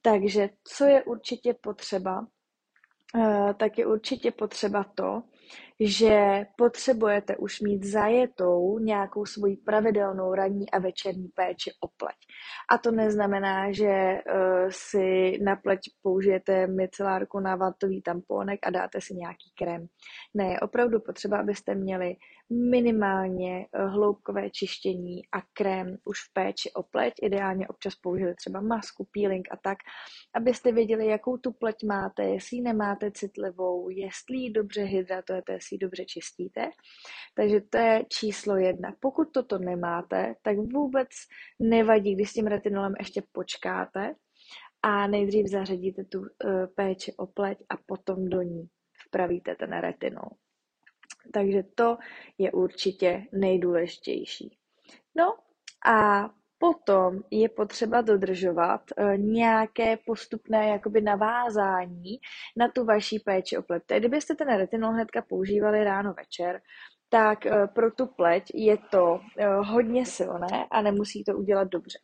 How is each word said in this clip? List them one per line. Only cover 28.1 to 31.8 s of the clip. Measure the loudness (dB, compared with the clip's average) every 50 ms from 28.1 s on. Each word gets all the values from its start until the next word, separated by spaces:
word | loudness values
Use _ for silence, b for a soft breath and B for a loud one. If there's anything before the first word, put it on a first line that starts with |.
| -2 -2 -2 -2 -4
třeba | _ -10 -8 -8 -4
masku, | -2 -2 -2 -4 -4 -10 -12 -12 -14 _ _
peeling | -2 0 0 0 -2 -6 -10
a | -14
tak, | -8 -6 -6 -6 -6 -10 B B B B B B B B B -6
abyste | 0 0 0 0 2 0 2
věděli, | 4 4 2 2 0 0 2
jakou | 0 0 0 -2 -4 -6
tu | -4 -6 -8
pleť | -6 _ -4 -4 -4 _